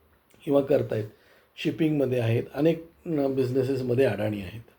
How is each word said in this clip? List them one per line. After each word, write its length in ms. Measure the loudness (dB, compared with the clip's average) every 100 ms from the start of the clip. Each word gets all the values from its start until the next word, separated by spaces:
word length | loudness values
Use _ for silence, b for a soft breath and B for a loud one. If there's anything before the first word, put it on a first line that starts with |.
| _ _ _ _
किंवा 180 | 0 2
करतायत. 420 | 4 2 2 -4 -6 -10 b b b -8
शिपिंगमध्ये 600 | -4 0 0 2 0 0
आहेत, 240 | 2 0 -2
अनेक, 360 | 0 2 0 -4 _ -6
अ, 220 | -2 0
बिझनेसेसमध्ये 760 | 0 0 0 0 -2 0 2 2
अडाणी 360 | 0 -4 -4
आहेत. 200 | -8 -14 -18